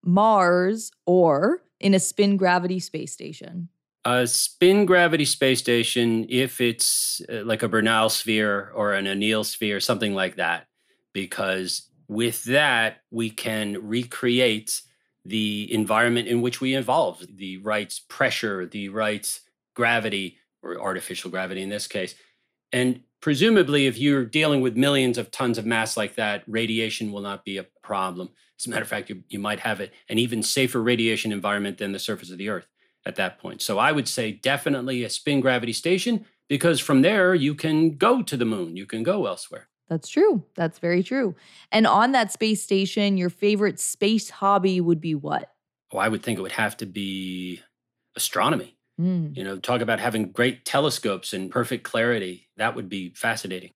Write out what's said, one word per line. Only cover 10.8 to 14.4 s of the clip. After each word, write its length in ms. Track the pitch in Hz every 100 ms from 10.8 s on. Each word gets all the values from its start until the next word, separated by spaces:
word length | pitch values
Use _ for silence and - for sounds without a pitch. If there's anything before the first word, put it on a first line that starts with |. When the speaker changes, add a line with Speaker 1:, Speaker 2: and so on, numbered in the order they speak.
| _ _ _
Speaker 2:
because 760 | 98 95 - 98 95 92 - - _ _
with 360 | 107 117 113
that, 540 | 113 135 147 120 110 - _
we 200 | 113 113
can 560 | 107 117 110 104 101 104
recreate 960 | 113 123 - 127 120